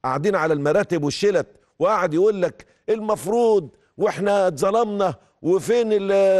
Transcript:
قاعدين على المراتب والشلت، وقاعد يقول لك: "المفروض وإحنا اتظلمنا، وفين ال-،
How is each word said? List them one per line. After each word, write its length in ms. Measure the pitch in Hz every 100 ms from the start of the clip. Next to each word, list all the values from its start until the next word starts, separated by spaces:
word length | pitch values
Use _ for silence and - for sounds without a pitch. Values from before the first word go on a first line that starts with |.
قاعدين 320 | 131 135 196 190
على 180 | 160
المراتب 500 | 147 143 180 190 170
والشلت، 440 | 143 - 202 175 - _ _ -
وقاعد 340 | 175 208 180
يقول 280 | 156 208 202
لك: 240 | 170 - - _ -
"المفروض 800 | 220 214 214 175 233 233 208 147 - _ -
وإحنا 500 | 208 - 202 202 185
اتظلمنا، 680 | 139 196 220 220 202 185 120 _ _
وفين 520 | 156 185 135 240 220
ال-، 180 | 208 196 196 196